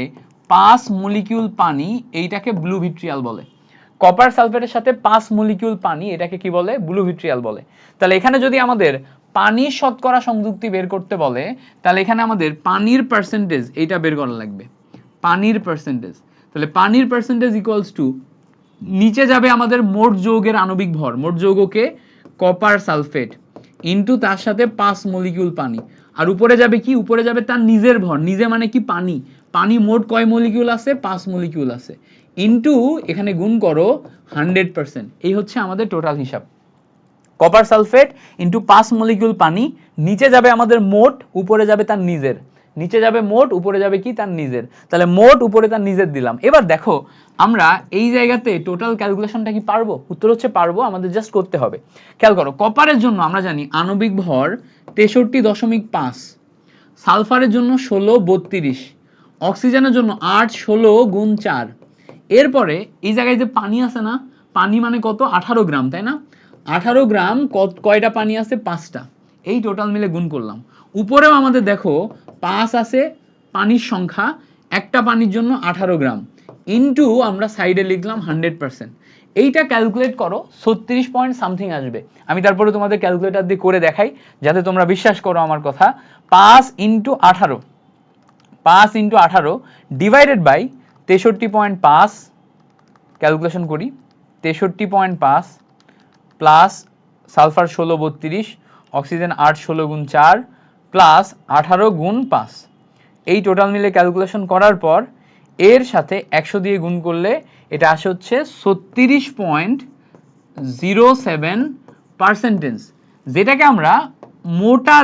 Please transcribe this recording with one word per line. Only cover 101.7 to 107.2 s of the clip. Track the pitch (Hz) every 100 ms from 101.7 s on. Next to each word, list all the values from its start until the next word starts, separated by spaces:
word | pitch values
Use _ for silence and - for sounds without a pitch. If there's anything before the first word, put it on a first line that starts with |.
| 180 214 175
গুণ | 165 226 269
পাঁচ, | 135 107 - - _ _ _ _ _ -
এই | 190 196
টোটাল | 185 202 202
মিলে | 202 190
ক্যালকুলেশন | 180 175 185 214 185
করার | 185 208 190
পর | 160 170 247 _ _ _ _ -
এর | 185 247 254
সাথে | 185 - 196 - 156
একশো | 156 202 190
দিয়ে | 196
গুণ | 170 175 165
করলে | 170